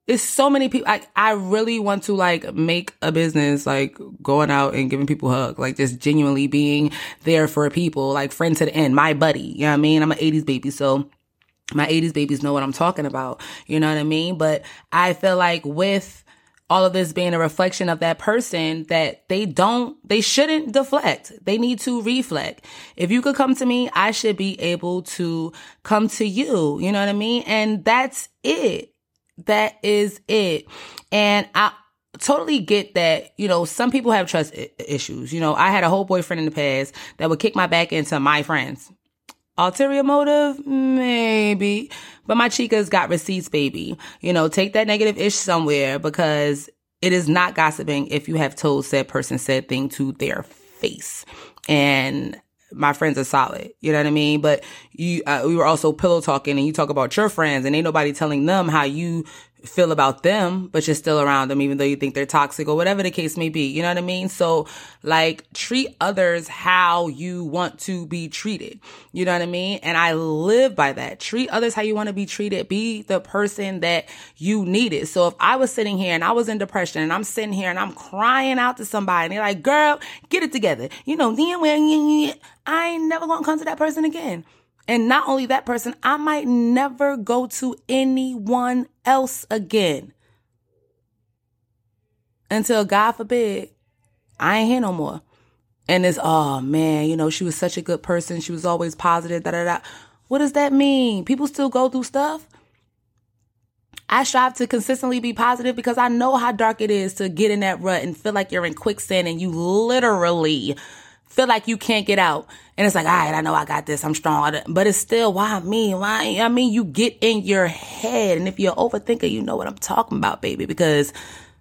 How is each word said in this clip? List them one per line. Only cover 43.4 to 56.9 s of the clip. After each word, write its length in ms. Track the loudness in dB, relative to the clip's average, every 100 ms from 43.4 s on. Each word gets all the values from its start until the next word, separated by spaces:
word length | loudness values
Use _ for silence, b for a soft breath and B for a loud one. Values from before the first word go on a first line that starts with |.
| -2
baby. 480 | -2 -2 -4 -10 -10 B B
You 100 | 0
know, 160 | 2 2
take 240 | 2 2
that 160 | 2 2
negative 300 | 2 2 2
ish 180 | 0 0
somewhere 640 | 0 0 2 2 2 -2
because 720 | -4 0 2 2 0 -2 -6 _ _ -2
it 100 | 2
is 160 | 2 4
not 280 | 4 4 2
gossiping 520 | 2 0 -4 -2 -2
if 220 | -4 -2
you 60 | -2
have 200 | -2 0
told 300 | 0 0 0
said 240 | -2 -2
person 280 | -4 -4 -6
said 300 | -2 -2 -2
thing 220 | -4 -4
to 240 | -4 -4
their 300 | -2 -4 -4
face. 840 | -8 -16 _ -6 -6 -6 -14 -14 -16 B B B 0
And 720 | 2 4 2 0 -4 -6 -12 _ _ _
my 180 | -2 0
friends 260 | 2 0 0
are 60 |
solid. 480 | 0 0 0 -2 -12 -8
You 140 | -2
know 60 | 0
what 80 | 2
I 40 |
mean? 300 | 2 2 2
But 220 | 2 2 B B B
you, 300 | -6 -4 -2 0
uh, 180 | 0 2
we 100 | 2
were 100 | 2
also 280 | 2 2
pillow 260 | 2 2 2
talking 380 | 2 -2 0 0
and 100 | 0
you 60 |
talk 160 | 0
about 260 | -2